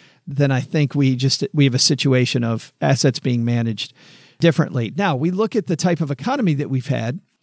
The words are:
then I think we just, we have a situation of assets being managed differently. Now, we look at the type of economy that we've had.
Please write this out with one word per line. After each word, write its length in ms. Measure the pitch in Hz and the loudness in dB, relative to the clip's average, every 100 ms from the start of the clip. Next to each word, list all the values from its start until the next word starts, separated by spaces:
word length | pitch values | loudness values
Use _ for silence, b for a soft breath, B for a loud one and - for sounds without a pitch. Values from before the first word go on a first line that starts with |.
| b b - | b b -8
then 260 | 135 139 | 0 0
I 80 | 131 | 0
think 340 | 120 156 143 | -2 0 0
we 220 | 143 135 127 | 2 2 2
just, 260 | 135 - 143 | 0 0 -2
we 120 | 151 | 2
have 100 | 139 | 2
a 40 | 123 | 4
situation 640 | - 143 139 127 123 123 | 2 2 2 2 2 0
of 280 | 117 113 - - | -2 -4 -8 -4
assets 380 | 147 135 139 120 | 0 2 2 0
being 260 | 131 120 | -2 -2
managed 500 | 117 120 117 104 - - B B B B | 0 0 0 -4 -8 -14 B B B B
differently. 540 | 170 160 156 127 117 143 | 2 2 0 -2 -4 -2
Now, 200 | 202 135 | -2 0
we 160 | 165 | -2
look 240 | 185 220 226 | -2 -2 -2
at 100 | - | -2
the 80 | 160 | -2
type 240 | 185 170 | 0 0
of 100 | 151 | -2
economy 420 | 139 165 285 202 | -4 -4 0 0
that 160 | 143 147 | 0 -2
we've 160 | 131 123 | -4 -2
had. 340 | 123 113 151 - _ | -4 -4 -6 -12 _